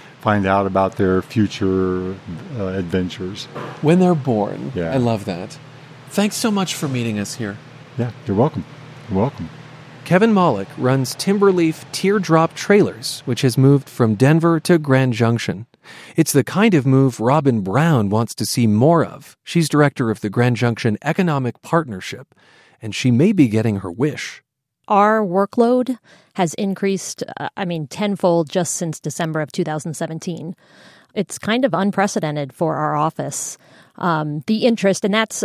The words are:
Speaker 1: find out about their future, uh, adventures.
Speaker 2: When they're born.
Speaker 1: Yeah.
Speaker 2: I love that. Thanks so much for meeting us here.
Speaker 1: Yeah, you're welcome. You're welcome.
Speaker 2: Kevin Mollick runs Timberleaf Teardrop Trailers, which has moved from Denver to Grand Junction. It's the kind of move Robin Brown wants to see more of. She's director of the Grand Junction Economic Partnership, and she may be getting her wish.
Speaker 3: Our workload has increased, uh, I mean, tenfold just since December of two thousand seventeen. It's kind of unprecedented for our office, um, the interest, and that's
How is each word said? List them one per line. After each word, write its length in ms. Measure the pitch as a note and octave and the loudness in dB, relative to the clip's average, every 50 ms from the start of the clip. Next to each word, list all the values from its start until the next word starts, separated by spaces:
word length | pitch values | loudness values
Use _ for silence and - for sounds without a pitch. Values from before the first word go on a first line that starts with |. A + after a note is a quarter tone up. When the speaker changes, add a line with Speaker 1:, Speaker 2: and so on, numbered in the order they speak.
| - - - - | -20 -20 -18 -4
Speaker 1:
find 240 | - A2+ G#2 G#2 F#2+ | -2 0 0 2 2
out 200 | F#2+ F#2+ G2 G2 | 2 2 2 2
about 300 | F#2+ F#2+ F#2+ F#2+ F#2+ - | 0 0 0 0 0 0
their 260 | - G2 F#2 F#2 F#2 | 0 2 2 2 0
future, 920 | - - - A2 G#2 F#2+ - - G2+ F#2+ F#2+ F#2+ F#2 F#2 F#2 F#2 F#2 F#2 G2 F#2+ - - E2+ - - F#3 C#3 A2+ | 0 -2 0 0 0 0 0 -2 -2 0 0 0 0 0 -2 -4 -6 -8 -10 -10 -12 -14 -14 -14 -12 -12 -8 -8
uh, 80 | G2 | -6
adventures. 800 | F#2+ F#2+ G2 F2+ E2+ F2+ F#2 F2+ F2 - - F#2 F#2 G#2 - - - - - - - - - | -6 -4 -6 -4 -2 -2 -2 -2 -4 -6 -8 -10 -10 -10 -12 -14 -14 -14 -14 -14 -14 -10 -2
Speaker 2:
When 160 | - D3 F3 F#3 | 2 2 4 4
they're 140 | F#3 F3+ F3 | 4 2 2
born. 560 | D3 B2+ C3 A2+ G#2 G2+ G#2 F#2+ G2+ B2+ C#3 B2+ | 0 0 -2 0 0 -2 -2 -4 -8 -10 -8 -6
Speaker 1:
Yeah. 180 | F2+ E2+ - | -4 -4 -2
Speaker 2:
I 40 | - C3 | 0 0
love 260 | A#2+ A#2 A2+ G2+ G2+ | 0 0 0 -2 -4
that. 320 | G#2 F2+ E2+ G2 - - - - - - - - - - - - - | -6 -8 -8 -10 -12 -14 -18 -20 -20 -20 -20 -20 -20 -20 -20 -20 -6
Thanks 260 | - G3 G#3 G#3 - | -2 -2 0 0 -2
so 140 | - - A3+ | -2 -2 -2
much 240 | G#3 G3 F#3 - - | 0 -2 -2 -4 -4
for 120 | - D#3+ C#3 | -6 -6 -4
meeting 300 | B2+ B2 A#2 A2+ G#2+ G#2 | -4 -4 -2 -2 -4 -4
us 180 | G2+ - - | -6 -6 -8
here. 200 | - A2+ G2+ G2+ - - - - - - - - | -8 -8 -8 -8 -10 -16 -20 -20 -20 -20 -10 -6
Speaker 1:
Yeah, 140 | B2 A#2+ A#2+ - - - | -6 -6 -6 -8 -8 -6
you're 100 | - G2 | -2 2
welcome. 280 | G2+ C3 D#3 - - - - - - - - - - - - | 2 2 2 0 -4 -10 -10 -16 -20 -20 -20 -20 -18 -10 -4
You're 100 | F#2+ F#2+ | -2 0
welcome. 280 | A2+ C#3 - - E2+ - - - - - - - - - - - - | 0 -2 -4 -8 -12 -14 -14 -18 -20 -20 -20 -20 -20 -20 -20 -12 -2
Speaker 2:
Kevin 280 | - E3 F#3 A3 A#3 | 0 2 4 4 4
Mollick 360 | G#3+ F#3+ F3+ D#3+ A2+ F#2+ G2 - - - | 4 4 4 2 2 0 -4 -8 -6 -2
runs 360 | B2+ B2+ C3+ C3+ C3 B2 - | 0 2 2 2 0 -4 -6
Timberleaf 680 | - - F#3+ G3+ G#3 G3+ G3 F#3 F3 E3 D#3+ D#3+ - - - | -4 -2 0 2 4 4 4 4 4 2 0 -2 -4 -10 -12
Teardrop 640 | - - - F#3+ G3+ G#3+ F3+ D#3+ E3 D#3+ E3 - - | -6 -2 0 2 2 2 2 4 4 4 4 2 -2
Trailers, 640 | - - - G3+ G#3 D3+ F#2+ G2 A2 B2+ - - - - | -4 2 4 4 6 4 2 0 -6 -10 -10 -10 -8 -6
which 160 | C3+ A#2+ - | -6 -2 0
has 160 | - B2+ A2+ C3+ | 0 2 4 6
moved 300 | C3 C#3 C#3+ C3+ - - | 6 6 6 4 2 -2
from 240 | - - B2 A2 G#2+ | -2 0 2 2 4
Denver 440 | G2 C3 C#3 D#3+ E3 E3 E3+ E3 D#3 | 4 4 4 4 4 4 2 2 2
to 180 | - - F3+ D#3+ | 2 2 2 2
Grand 340 | D3+ C#3+ C3 C3 C3 B2+ | 4 2 2 2 2 2
Junction. 540 | A2+ A2 A#2 A#2 A#2 A2+ - - E2+ F#2+ A#2 - _ _ _ - - - - - - | 2 2 2 2 2 0 -2 -6 -6 -8 -12 -16 _ _ _ -20 -20 -20 -20 -2 0
It's 160 | - D#3 - | 0 0 2
the 120 | - C#3 A#2+ | 2 2 0
kind 280 | - - F3+ A3 A#3 F3+ | 2 0 2 2 4 4
of 120 | C#3+ A#2+ | 4 4
move 340 | C3+ C3 C3+ C3+ C3 A#2 - | 4 4 4 4 2 2 0
Robin 400 | A2 B2 C#3+ D#3+ C#3 C#3 A#2+ A2 | 0 2 2 4 2 2 0 0
Brown 480 | F#2 F#2 G2 C3+ D#3+ E3+ D3+ A#2+ G2+ F#2+ | 0 0 0 2 4 4 4 2 2 2
wants 260 | G#2 A2+ A#2 - - | 0 0 0 -2 -4
to 100 | - A2 | -6 -6
see 200 | - - B2 A#2 | -4 0 2 2
more 380 | G#2+ G#2 A2 B2 D#3 E3+ D#3+ A2+ | 4 4 4 4 4 4 4 2
of. 320 | - - - - - - _ _ | -2 -6 -12 -20 -20 -20 _ _
She's 240 | - - E3+ D#3+ - | -2 0 0 0 2
director 420 | D3 D3 D3 C#3 - - B2+ A2+ | 2 2 2 2 2 0 -2 -2
of 100 | G#2 - | -2 -2
the 80 | - G#2 | -4 -2
Grand 260 | F#2+ A#2+ A#2+ B2+ A#2+ | 0 0 2 2 2
Junction 400 | G#2+ B2 A#2+ A2 - - A#2 G#2 - | 0 0 -2 0 -2 -2 -2 -2 -2
Economic 580 | - C#3+ E3 - F3+ E3+ D3 C3+ B2+ A#2 - _ | -4 -4 -2 0 0 0 0 -2 -2 -4 -6 _
Partnership, 720 | - - - E3+ D#3 B2+ G2+ F#2 - - - - - - _ _ _ _ _ _ _ _ _ _ | -4 -2 0 0 0 -2 -8 -10 -12 -12 -14 -14 -16 -20 _ _ _ _ _ _ _ _ _ _
and 140 | A2 A2 G2 | -12 -10 -6
she 160 | - - B2+ | 0 2 4
may 220 | A#2+ A#2+ D#3+ A3 | 4 4 4 4
be 160 | G#3+ F3+ C#3 A2 | 4 4 4 4
getting 280 | G#2 A2 A2 A2+ G#2 | 2 0 0 0 -2
her 140 | G2 F2+ F2+ | -2 -6 -8
wish. 500 | E2+ G#2+ C#3+ D3+ B2+ - - - - - _ _ _ _ _ _ _ _ _ | -6 -4 -4 -4 -4 -6 -10 -12 -14 -18 _ _ _ _ _ _ _ _ _
Speaker 3:
Our 340 | - G#3+ G3 G#3 G#3+ A3 A3 | 0 2 4 4 4 2 2
workload 760 | G#3+ F3 F3 G3 G3+ - - A#3+ A#3 A#3+ B3+ B3+ B3 C4 B3 - _ _ - _ _ _ _ | 0 0 0 0 0 0 0 2 2 2 2 2 0 -2 -6 -10 _ _ -20 _ _ _ _
has 200 | - F#3 D3+ - | -2 -2 -2 -2
increased, 680 | - G#3 G3 F#3 - G3+ G3 G3 F3+ - - - - - - - - | -4 -4 -4 -4 -2 -2 -2 -2 -4 -6 -10 -12 -12 -12 -12 -10 -10
uh, 120 | C#3 - - - | -12 -10 -8 -8
I 80 | G3 | -6
mean, 200 | F3 F3 D#3+ D3+ - | -6 -6 -6 -8 -8
tenfold 600 | - - G#3+ G3+ G3 - - F3+ E3+ E3+ D#3+ C#3+ | -6 -4 -4 -4 -2 0 2 2 4 2 2 0
just 280 | - F#3 E3+ - - | -2 -2 -2 -2 -4
since 220 | - F3+ D#3+ D3+ - | -6 -6 -6 -6 -6
December 420 | - D#3 - - E3+ D#3+ D#3 D#3 | -8 -8 -6 -6 -6 -4 -4 -4
of 100 | D3+ C3+ | -6 -4
two 120 | - - E3 | -4 -4 -4
thousand 280 | D#3 D#3 D3+ - E3+ D3 | -4 -6 -6 -8 -8 -8
seventeen. 640 | - E3+ D#3 D#3+ D#3+ - F3+ E3 - D3 E3 - - _ _ _ - - - - _ _ _ _ | -6 -8 -8 -8 -8 -8 -10 -10 -8 -10 -12 -14 -14 _ _ _ -20 -20 -20 -20 _ _ _ _
It's 240 | G#3+ F3+ - - - | -6 -6 -6 -10 -8
kind 260 | - G3 A3 B3+ B3+ | -4 -2 0 0 0
of 100 | A3 D#3+ | 0 0
unprecedented 800 | E3+ G3 G3+ - G3 G3 G3+ - G#3 D#3 D3+ D3 D3 C#3+ C3+ | -2 -2 -2 0 0 -2 -2 -2 -4 -4 -4 -4 -4 -6 -8
for 240 | - - F3 D#3+ D3+ | -6 -4 -4 -2 -2
our 180 | C#3+ D#3 D3+ D3+ | -2 -2 -2 -2
office, 640 | D3 D3+ D#3+ - - C#3 C#3 - - - - - - _ _ _ - _ _ _ | -2 -2 -2 -4 -6 -8 -8 -8 -10 -10 -12 -14 -16 _ _ _ -20 _ _ _
um, 480 | - - F3+ D#3+ D#3 D3+ D3+ D3 D#3 - | -6 -2 -2 -2 -2 -2 -4 -6 -6 -2
the 200 | - G#3+ A3 - | -2 0 2 2
interest, 380 | A#3 A#3 - G3 G3 F#3 - - | 0 2 2 2 0 0 0 0
and 80 | G3 | 0
that's 300 | G3+ A3 A3 - - - | 0 0 -2 -2 -4 -6